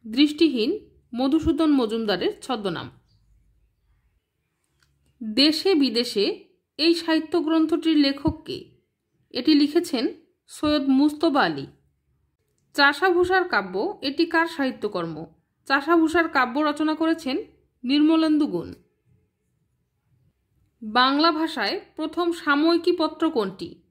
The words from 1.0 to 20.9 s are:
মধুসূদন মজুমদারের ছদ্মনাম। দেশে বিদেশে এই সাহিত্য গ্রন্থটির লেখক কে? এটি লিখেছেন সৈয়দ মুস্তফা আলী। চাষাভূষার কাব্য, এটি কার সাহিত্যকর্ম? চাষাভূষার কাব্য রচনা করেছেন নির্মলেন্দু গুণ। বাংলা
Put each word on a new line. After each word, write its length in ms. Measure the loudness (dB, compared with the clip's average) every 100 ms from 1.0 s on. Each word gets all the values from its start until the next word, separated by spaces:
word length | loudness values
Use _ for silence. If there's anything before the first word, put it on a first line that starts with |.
| _ -4
মধুসূদন 560 | 0 0 0 0 2
মজুমদারের 680 | 2 0 -2 -2 -2 -2 -6
ছদ্মনাম। 460 | -8 -6 -4 -6 -10 -18 _ _ _ _ _ _ _ _ _ _ _ _ _ _ _ _ _ _ _ _ _ _
দেশে 540 | -6 2 2 2 0 2
বিদেশে 500 | 2 0 -2 -2 -2 -4 -14 _ _ -2
এই 160 | 0 0
সাহিত্য 380 | 0 -2 0 -2
গ্রন্থটির 580 | 0 0 2 0 2 4
লেখক 460 | 2 2 -4 -4 -12
কে? 300 | -14 -14 _ _ _ _ _ _
এটি 200 | -2 2
লিখেছেন 520 | 4 4 0 -2 -4 -4 -6 _ _ _
সৈয়দ 380 | -6 0 0 2
মুস্তফা 560 | 2 2 2 0 2
আলী। 220 | 0 -2 -10 _ _ _ _ _ _ _ _ _ _
চাষাভূষার 720 | 2 2 4 2 2 2 2 0
কাব্য, 500 | -2 -2 -4 -6 -6
এটি 240 | -8 -2 0
কার 220 | 0 -2
সাহিত্যকর্ম? 800 | -2 -4 -4 -6 -6 -6 -8 -14 _ _ _ -2
চাষাভূষার 600 | -2 2 2 4 2 0
কাব্য 300 | 0 0 0
রচনা 340 | -2 0 -2 0
করেছেন 420 | -2 -2 -4 -6 -8 _ _ _
নির্মলেন্দু 640 | -2 2 4 4 4 2 0
গুণ। 220 | -4 -8 -16 _ _ _ _ _ _ _ _ _ _ _ _ _ _ _ _ _ _ _ _
বাংলা 500 | -2